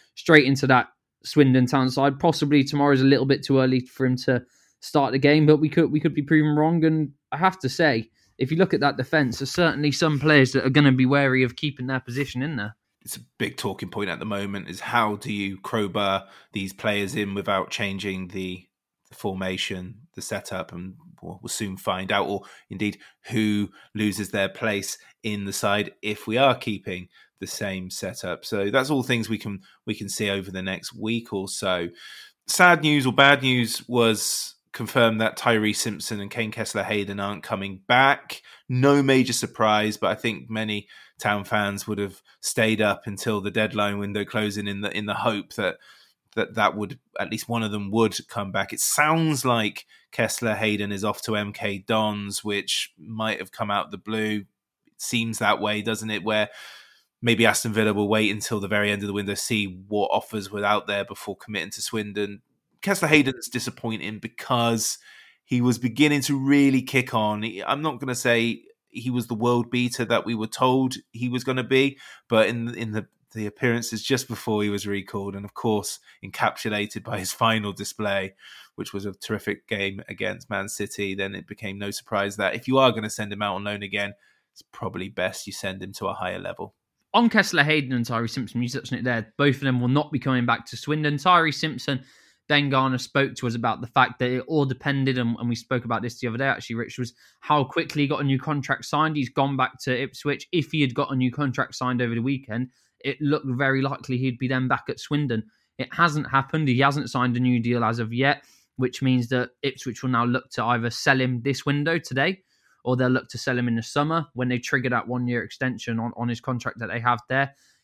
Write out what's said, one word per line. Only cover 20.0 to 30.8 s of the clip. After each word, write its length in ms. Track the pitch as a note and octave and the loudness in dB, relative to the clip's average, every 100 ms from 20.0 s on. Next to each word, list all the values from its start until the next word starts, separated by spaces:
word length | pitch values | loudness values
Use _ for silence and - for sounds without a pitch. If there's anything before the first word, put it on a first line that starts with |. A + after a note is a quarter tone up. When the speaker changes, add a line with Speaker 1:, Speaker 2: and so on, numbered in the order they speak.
| - | -18
Speaker 2:
the 80 | - | -16
setup, 500 | - G2+ - F#2+ - | -8 -8 -6 -8 -8
and 220 | F2 F#2 F#2 - - | -10 -12 -14 -20 -20
we'll, 180 | F2 F#2 | -16 -14
we'll 60 | - | -10
soon 280 | - G#2 F#2+ | -6 -6 -6
find 360 | - F#2 F#2+ | -4 -4 0
out, 160 | G2+ G2 | 0 0
or 140 | G2+ - - _ | -4 -6 -20 _
indeed 280 | G2+ G#2 G2 - _ - | -4 -2 -4 -14 _ -6
who 400 | - G#2+ G#2 G2+ - - | 0 2 2 -2 -6 -16
loses 360 | G#2 G#2+ G2 G2 | -2 -2 0 -4
their 180 | G#2 F#2+ | 0 -2
place 500 | F#2+ A2+ G2+ G2 - - _ | 0 -2 -2 -4 -10 -16 _
in 240 | A2 G#2 G2 | -6 -6 -6
the 60 | |
side 400 | G2 G#2 G#2 G2+ - | -2 0 2 0 -6
if 240 | G#2 G#2 - | -8 -8 -2
we 100 | A2+ | 2
are 180 | C3+ | 4
keeping 540 | B2 - G2+ - F#2 F2+ _ _ _ | 2 -2 -8 -8 -10 -12 _ _ _
the 80 | F#2+ | -12
same 440 | - G2+ F#2+ F#2 | -6 -6 -6 -8
setup. 540 | - F#2+ - F#2 E2+ | -8 -8 -8 -8 -8
So 260 | - G#2+ G2+ | -6 -2 0
that's 200 | B2+ C3 | 0 2
all 120 | D3 | 0
things 260 | B2 B2 G#2+ | 0 -2 -2
we 100 | A2 | -4
can, 220 | A2 G2 - _ | -6 -10 -14 _
we 100 | - | -8
can 140 | G#2+ G2 | -8 -6
see 220 | - G#2 | -4 -2
over 200 | G2 F#2+ | -2 -4
the 120 | F#2+ | -8
next 320 | F#2 F#2+ | -6 -6